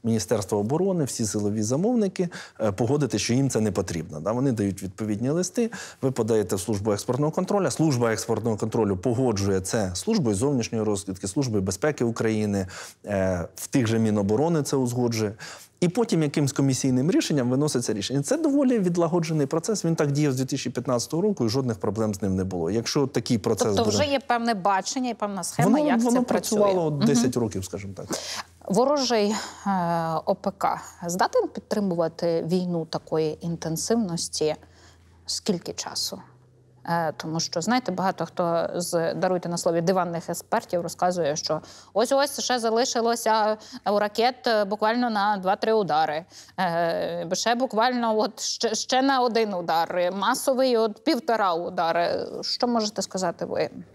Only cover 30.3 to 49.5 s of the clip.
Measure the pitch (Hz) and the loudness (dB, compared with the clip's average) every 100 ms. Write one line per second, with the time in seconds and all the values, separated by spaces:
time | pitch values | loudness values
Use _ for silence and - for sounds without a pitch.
30.3 | 190 202 - 170 170 - - 175 180 240 | -2 -2 -2 -2 -2 -8 -10 -8 0 2
31.3 | 508 392 - - 214 202 170 165 165 175 | 2 0 -6 -4 -2 0 0 -2 0 -2
32.3 | 165 160 180 180 170 160 156 - 160 156 | 0 0 -2 0 -4 -4 -8 -4 -2 -2
33.3 | 156 170 165 165 160 - 233 202 170 - | -2 -6 -6 -4 -6 0 0 0 -4 -6
34.3 | - 156 151 - - - _ _ - - | -2 -2 -2 -10 -20 -20 _ _ -20 -10
35.3 | - - 175 - - - - - - - | -6 -2 -4 -4 -10 -8 -8 -8 -10 -16
36.3 | - _ _ _ - - 170 160 147 160 | -20 _ _ _ -18 -4 -2 -2 -4 -6
37.3 | 160 - 175 170 254 - 180 190 180 165 | -4 -4 -4 0 0 0 -2 -2 -2 -6
38.3 | - 175 170 170 - 175 170 165 160 180 | -2 0 0 -2 -4 -2 -2 0 0 0
39.3 | 185 175 170 - 170 165 185 175 170 - | 0 -2 -2 0 2 2 2 0 -4 -6
40.3 | 170 - 220 - 175 170 - 180 180 151 | -8 -2 -2 0 -4 -4 -2 0 2 0
41.3 | 156 - 156 - - - 190 247 269 277 | -2 -2 -6 -6 -20 -6 0 2 2 2
42.3 | - - 254 226 226 262 247 233 233 226 | -2 -2 0 2 2 0 0 0 0 2
43.3 | 220 214 214 - 254 - 208 208 208 233 | 2 2 0 -6 -8 0 0 0 2 0
44.3 | 254 247 220 196 208 220 240 247 214 202 | 2 0 2 2 0 0 2 0 2 2
45.3 | 202 185 208 214 220 180 151 156 151 180 | 2 0 0 2 2 4 2 2 -2 -8
46.3 | - - - 185 170 170 180 170 175 170 | -20 -16 -4 0 2 0 0 -2 -4 -4
47.3 | 185 220 240 254 208 247 254 226 214 208 | -2 0 0 0 2 2 2 0 0 0
48.3 | - - - 226 220 - 254 269 262 247 | -4 -8 -2 -2 -2 0 2 4 2 2
49.3 | 226 220 | 2 0